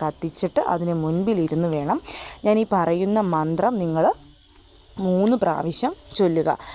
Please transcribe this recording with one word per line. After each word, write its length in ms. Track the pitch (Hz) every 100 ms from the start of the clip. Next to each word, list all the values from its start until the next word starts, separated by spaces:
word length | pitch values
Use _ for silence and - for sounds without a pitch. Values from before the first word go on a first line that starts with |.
കത്തിച്ചിട്ട് 600 | 156 - 160 - 175 -
അതിന് 340 | - 175 175
മുൻപിലിരുന്ന് 720 | 170 156 170 196 202 160 156 170
വേണം 320 | 151 147 285 - - - -
ഞാൻ 140 | 208 214
ഈ 80 | 220
പറയുന്ന 480 | 196 165 175 190 214
മന്ത്രം 580 | 190 160 156 165 214 226
നിങ്ങൾ 340 | 170 160 170 - - - - - - - - -
മൂന്ന് 380 | 185 180 208 247
പ്രാവശ്യം 560 | 175 156 160 160 262 381 -
ചൊല്ലുക. 440 | - 185 165 156 131 -